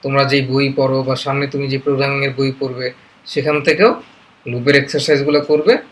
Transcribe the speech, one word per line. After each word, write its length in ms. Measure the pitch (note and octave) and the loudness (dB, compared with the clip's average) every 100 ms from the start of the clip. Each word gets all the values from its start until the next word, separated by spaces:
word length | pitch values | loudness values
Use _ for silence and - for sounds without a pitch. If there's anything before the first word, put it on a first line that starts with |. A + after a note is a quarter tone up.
তোমরা 200 | C#3 C#3 C3 | 0 0 2
যেই 120 | C#3 C3 | 0 0
বই 160 | C3 C#3 C#3 | 0 0 0
পড়ো 220 | C3 C3+ C3 | 0 0 -2
বা 80 | C3 C#3+ | -4 -2
সামনে 200 | C#3 C#3 | -4 -2
তুমি 120 | C#3 C#3 | -4 -4
যে 40 | C3+ C#3+ | -4 -2
প্রোগ্রামিংয়ের 480 | C3+ C#3 C#3 C#3 B2+ | 0 0 -2 -4 -2
বই 140 | C3+ C3 | -4 -2
পড়বে, 280 | C3+ B2+ B2+ - _ _ - | -6 -6 -10 -10 _ _ -8
সেখান 240 | - C#3+ D3 D#3+ | -4 0 0 2
থেকেও 240 | D#3 G#3+ E4 - - _ _ - | 4 4 2 -10 -20 _ _ -8
লুপের 240 | B2 B2 C#3 | -2 2 2
এক্সারসাইজগুলো 580 | C3+ D3+ C3 C#3+ C#3 D3 D3 | 2 -4 0 2 2 0 2
করবে 240 | D3+ D#3 C4 - | 2 4 2 0